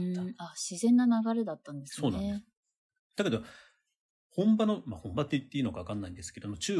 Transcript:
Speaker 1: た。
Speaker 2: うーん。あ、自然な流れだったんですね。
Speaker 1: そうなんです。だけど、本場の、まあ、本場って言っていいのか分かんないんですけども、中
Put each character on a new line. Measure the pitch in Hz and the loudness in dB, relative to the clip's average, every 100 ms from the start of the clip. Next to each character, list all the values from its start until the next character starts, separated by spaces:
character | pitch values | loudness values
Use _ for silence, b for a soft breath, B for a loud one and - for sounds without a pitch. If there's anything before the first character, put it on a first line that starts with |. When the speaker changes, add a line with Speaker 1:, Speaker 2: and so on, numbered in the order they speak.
| 180 180 | -2 -4
Speaker 1:
た。 | |
Speaker 2:
う | 180 | -6
ー | |
ん。 | - | -8
あ、 | 170 - | -12 -10
自 | - 175 | -8 0
然 | 233 247 | 6 6
な | 247 | 6
流 | 226 226 | 4 2
れ | 226 208 | 0 -2
だ | |
っ | 151 | -6
た | - | -10
ん | 143 | -12
で | 143 | -10
す | - | -2
ね。 | |
Speaker 1:
そ | 143 | 0
う | |
な | 190 | 0
ん | |
で | 202 208 | -2 -4
す。 | - _ _ _ _ _ _ - | -8 _ _ _ _ _ _ -2
だ | |
け | 196 | 0
ど、 | 117 B B B B B _ _ _ _ | 0 B B B B B _ _ _ _
本 | - 208 214 | 2 4 6
場 | 214 | 4
の、 | 208 - | 0 -4
ま | 107 | -10
あ、 | |
本 | - 90 | -6 -4
場 | |
っ | 143 | 0
て | 143 | 0
言 | - | -2
っ | |
て | 143 | -2
い | |
い | |
の | 120 | -2
か | 90 | -4
分 | 90 | -6
か | |
ん | 104 | -6
な | 90 | -6
い | |
ん | 87 | -10
で | |
す | - | -12
け | - | -12
ど | 104 | -10
も、 | 104 | -6
中 | - | 0